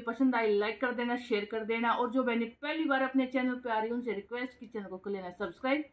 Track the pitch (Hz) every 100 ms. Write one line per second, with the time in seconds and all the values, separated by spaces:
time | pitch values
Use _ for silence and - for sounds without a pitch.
0 | 226 233 262 233 220 202 214 214 254 233
1 | 240 247 - 208 208 226 214 233 233 226
2 | 240 262 240 233 226 - 294 320 285 269
3 | 262 262 254 262 254 247 247 220 226 240
4 | 240 202 - 240 254 - 220 214 190 185
5 | 202 196 180 180 180 - 262 294 302